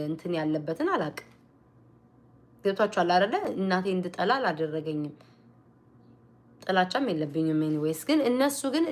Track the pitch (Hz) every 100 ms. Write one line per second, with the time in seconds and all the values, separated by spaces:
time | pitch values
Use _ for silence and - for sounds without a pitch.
0 | 151 160 175 165 156 156 151 165 339 330
1 | 156 - - - _ _ _ - - -
2 | _ _ - - _ - 196 196 202 202
3 | 175 180 202 359 403 - 190 185 190 185
4 | 180 - 180 269 220 156 160 156 156 151
5 | 147 - - - - - _ _ _ -
6 | - - - - - - - 185 185 262
7 | 262 156 147 156 160 156 156 151 156 160
8 | - 311 240 247 277 277 269 294 330